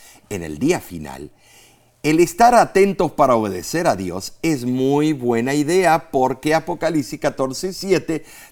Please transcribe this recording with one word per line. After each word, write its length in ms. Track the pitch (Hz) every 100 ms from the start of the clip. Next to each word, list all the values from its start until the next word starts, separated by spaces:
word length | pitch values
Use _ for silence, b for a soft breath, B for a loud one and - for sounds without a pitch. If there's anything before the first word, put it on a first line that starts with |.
| b b b
en 140 | 101
el 160 | 82 76
día 200 | 135 170
final, 520 | - 85 73 65 73 _ b b b b b _
el 160 | 147 160
estar 340 | 170 - 233
atentos 600 | 240 170 190 196 185 165
para 220 | - 139 117
obedecer 520 | 107 90 85 160 175
a 80 | 104
Dios 380 | 92 90 - -
es 200 | 160 143
muy 500 | 123 127 131 143 151
buena 420 | 147 120 117 123 147
idea, 560 | 147 180 175 160 -
porque 420 | 139 131 131 151
Apocalipsis 640 | 160 160 170 165 165 135 147
catorce 540 | 147 - 135 127 185
siete 500 | 185 196 170 - 156 - B B